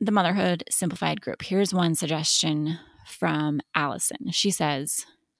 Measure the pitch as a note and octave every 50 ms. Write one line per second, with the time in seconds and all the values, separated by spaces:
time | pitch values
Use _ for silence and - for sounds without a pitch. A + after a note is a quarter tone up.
0 | - G3 G#3 G#3 F#3 E3+ F3+ G3+ F#3+ F#3 F3 E3+ - - - - - E3+ F3+ -
1 | - D#3+ D#3 - - - - - - - F#3+ F#3+ G3+ F3+ F#3+ F#3 F3 E3 D#3+ D3
2 | - D3 D#3+ D#3 D3+ - - - - E3 D3+ D3+ D3+ D3+ E3 E3+ - - - -
3 | - - - - - E3+ D#3 D3+ D3+ D3+ D3 D3 - _ - D#3+ D3 C#3+ - -
4 | - - - - - - E3+ - - G3+ F#3 - E3+ D3+ D3 C3+ C#3+ D3+ - -
5 | - - _ _ _ _ _ _